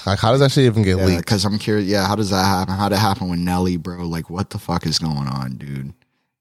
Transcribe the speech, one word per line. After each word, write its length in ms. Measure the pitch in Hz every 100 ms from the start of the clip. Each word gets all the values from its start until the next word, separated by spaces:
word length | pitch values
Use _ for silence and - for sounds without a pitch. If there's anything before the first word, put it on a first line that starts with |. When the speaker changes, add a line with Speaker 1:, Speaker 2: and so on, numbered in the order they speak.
| 95
Speaker 1:
like, 140 | 98
how 120 | 110
does 80 | 135
that 100 | 139
shit 140 | 143 127
even 180 | 110
get 140 | 95 92
Speaker 2:
Yeah, 60 | 95
Speaker 1:
leaked? 200 | 90 -
Speaker 2:
'cause 180 | 104
I'm 140 | 101 104
curious, 300 | - 104 95
yeah, 180 | 101 98
how 80 | 104
does 140 | 101
that 160 | 95 98
happen? 300 | 92 92 95
How 120 | 101
did 80 | 101
it 40 |
happen 280 | 107 95 92
with 100 | 87
Nelly, 360 | 87 90 92 87
bro? 280 | 85 87 85
Like, 220 | 82 78
what 220 | 85 98
the 80 | 101
fuck 260 | - 87 82
is 140 | 76
going 280 | 82 71 67
on, 300 | 67 65 62
dude? 360 | 71 69 69 - _ _ _ _